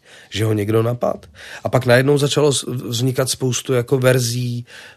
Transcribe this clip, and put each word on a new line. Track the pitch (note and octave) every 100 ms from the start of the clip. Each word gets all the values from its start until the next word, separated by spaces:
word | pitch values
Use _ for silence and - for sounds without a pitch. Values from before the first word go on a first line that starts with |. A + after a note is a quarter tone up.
| _ - -
že | G2+ A2
ho |
někdo | G#2+ G2+ A2
napad? | A2+ B2 - - - - - -
A | -
pak | C3 B2
najednou | B2 C3 D3
začalo | C#3 D3+ D3
s-, | B2+ -
vznikat | B2+ G#2+ A#2 C3 B2+ C3
spoustu | - C3 A#2 -
jako | B2+ A#2+ C#3
verzí | B2+ B2+ A#2+ A#2+ B2 A#2+ A#2+ - -